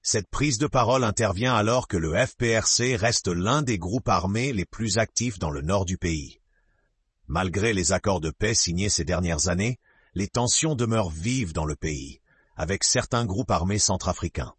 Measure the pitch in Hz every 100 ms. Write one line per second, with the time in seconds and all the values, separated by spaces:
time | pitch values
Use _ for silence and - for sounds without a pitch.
0 | - 110 92 - 147 113 147 131 113 131
1 | 113 98 107 92 123 117 107 123 - 85
2 | 80 76 - - 120 110 - - 123 117
3 | 117 120 - 87 95 147 131 104 87 117
4 | - 92 92 107 135 110 85 - 113 98
5 | 107 - 120 110 78 73 73 101 90 92
6 | 87 78 69 - _ _ _ _ _ _
7 | _ _ - 78 95 82 113 98 85 90
8 | 104 90 78 - 104 - - 87 101 -
9 | 76 90 90 80 90 87 110 127 _ _
10 | _ - 98 120 120 - 160 135 117 113
11 | 90 78 98 131 98 80 78 71 80 73
12 | 71 - _ _ _ - 78 98 - 127
13 | - 120 113 95 113 104 92 104 - 92
14 | - - 87 - 67